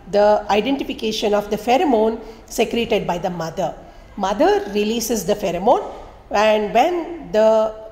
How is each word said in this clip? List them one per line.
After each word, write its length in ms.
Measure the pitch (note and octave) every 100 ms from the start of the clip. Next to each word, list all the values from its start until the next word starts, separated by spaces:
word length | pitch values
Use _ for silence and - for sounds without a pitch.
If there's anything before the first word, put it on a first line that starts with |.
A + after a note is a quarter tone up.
| -
the 340 | G3+ G#3 G#3 -
identification 840 | G#3 A#3 C#4 - G#3+ A3 G#3+ G#3+
of 160 | G#3 -
the 60 | G#3
pheromone 640 | A#3+ C4 D#4+ A3 A3 A#3 - - -
secreted 600 | - A3 A#3 A#3 G3+ E3+
by 100 | F3
the 140 | F3+
mother. 440 | F3 E3 F3 D#3 - - - - -
Mother 480 | F#3+ G#3 F4 G#4 G4+
releases 500 | G#3 G#3 A#3 A3+ A3
the 100 | F3
pheromone, 560 | G#3 F#3+ F#3 G#3 F#4+ - - - - -
and 440 | G#3 G#3+ G#3+ G#3
when 580 | A3 D#4+ F4 E4 E4+ F3
the 400 | G#3 A3 A3 A3 - -